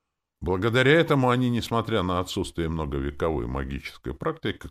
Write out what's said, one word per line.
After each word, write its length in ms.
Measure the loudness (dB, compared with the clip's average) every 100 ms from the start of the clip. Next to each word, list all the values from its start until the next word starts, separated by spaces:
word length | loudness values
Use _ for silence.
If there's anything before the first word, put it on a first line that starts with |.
| _ _ _ -8
Благодаря 500 | -2 0 2 4 6
этому 380 | 6 4 2 4
они, 200 | 2 2
несмотря 540 | 0 0 -2 0 0
на 160 | 2 0
отсутствие 500 | -2 -4 -4 -2 -2
многовековой 760 | -2 -4 -4 -4 -2 -2 -2 -4
магической 680 | -6 -6 -8 -10 -12 -10
практики 560 | -6 -6 -6 -6 -8 -12